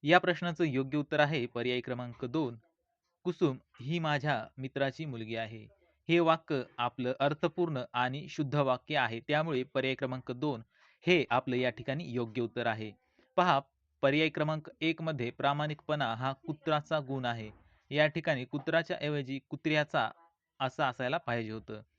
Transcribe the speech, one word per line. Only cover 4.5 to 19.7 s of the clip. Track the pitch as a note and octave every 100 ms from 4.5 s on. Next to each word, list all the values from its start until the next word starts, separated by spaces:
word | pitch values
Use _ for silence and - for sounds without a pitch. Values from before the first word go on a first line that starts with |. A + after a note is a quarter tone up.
| -
मित्राची | C3 - C3+ -
मुलगी | D#3 A#2+ A2 A2+
आहे. | A2+ A2+ G#2+ _ _ _ -
हे | E3+
वाक्य | E3 D#3+ - C#3+ B2 -
आपलं | A#2+ - B2 C3
अर्थपूर्ण | C#3 D3 E3+ E3 E3+ C#3+ A#2+
आणि | B2 B2+ C3+ D3+
शुद्ध | - D3 C#3+
वाक्य | C3+ B2+ - D3
आहे, | A#2+ A2+
त्यामुळे | - D3 D#3+ C3+
पर्याय | B2+ C#3 C3
क्रमांक | C3 C3 B2+ -
दोन | B2 D3 A#2+ A2+ _ _ _ -
हे | F3 C3
आपलं | A#2+ - B2
या | B2+
ठिकाणी | A#2 - C#3
योग्य | E3 A#2+ A#2 G#2+
उत्तर | A#2 B2+ A#2
आहे. | A2 A2 G2+ _ _ _ -
पहा, | F3+ C#3+ C#3 _ _ _
पर्याय | C#3 C#3+ D#3+
क्रमांक | D3+ D3+ D#3 D3+ -
एक | D#3+ D#3+
मध्ये | D#3+ D3+ A#2+
प्रामाणिकपणा | - C#3 D3 D3+ D3+ - D3+ B2+
हा | A2+ C3
कुत्राचा | C3+ E3 D3+ - D3+ D3 D#3
गुण | C3+ C3+
आहे, | B2+ A#2 A2 - _ _ _
या | C#3 D3+
ठिकाणी | D3+ D3 C#3+
कुत्राच्या | B2+ C#3+ C#3 E3 E3 F#3
ऐवजी | D3 D3 C3 C3+ _
कुत्र्याचा | D3 D#3+